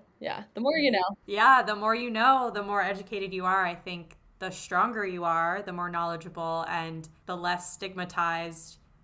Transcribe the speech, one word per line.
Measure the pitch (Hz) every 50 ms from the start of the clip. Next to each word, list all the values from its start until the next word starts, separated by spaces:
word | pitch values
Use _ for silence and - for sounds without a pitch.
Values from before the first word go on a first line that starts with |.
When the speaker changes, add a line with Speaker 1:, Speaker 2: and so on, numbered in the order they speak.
| - _ _ _
Speaker 1:
yeah, | - - - - 214 - _
the | 214
more | 233 277 320 320
you | 285 269
know. | 226 190 180 190 208 - _ -
Speaker 2:
Yeah, | 202 208 226 254 262 254 208
the | 208 214 202
more | 208 220 226
you | 240 240 240
know, | 220 220 233 262 269 262 247 233 185
the | 208
more | 202 202 202 202
educated | 185 190 202 190 202 - 220 202 196 185 190
you | 185 185
are. | 185 185 190 185
I | 175 175
think | 175 - 190 180 170 165 160 - - _ - _ _
the | 190 185
stronger | 185 - - - 185 180 190 240 226 220 202
you | 190 180 175 175
are, | 165 165 165 165 170 180 202
the | 202 196
more | 175 175 175 175
knowledgeable, | 175 170 170 170 170 165 160 - 156 170 165 165 165 165 165 160
and | 170 170 165 165 160 160 156 - - _ _
the | - 180 175
less | 175 175 175 175 - -
stigmatized | - - 196 190 190 185 180 180 - 180 170 170 165 165 165 170 165 156 - - - - - _ - _